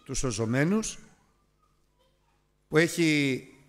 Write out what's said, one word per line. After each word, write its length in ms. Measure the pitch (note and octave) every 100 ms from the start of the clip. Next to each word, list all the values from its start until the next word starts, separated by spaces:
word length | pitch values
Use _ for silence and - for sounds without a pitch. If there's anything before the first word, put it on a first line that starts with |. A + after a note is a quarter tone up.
| -
τους 120 | B2+
σωζωμένους, 840 | C3 G#2 A2+ B2+ D#3 G#3+ G#3+ - - _ _ _ _ _ _ _ _ _ _ _ _ _ _ _ _
που 100 | D3+
έχει 720 | E3 E3+ D#3+ D3+ C#3 B2 - -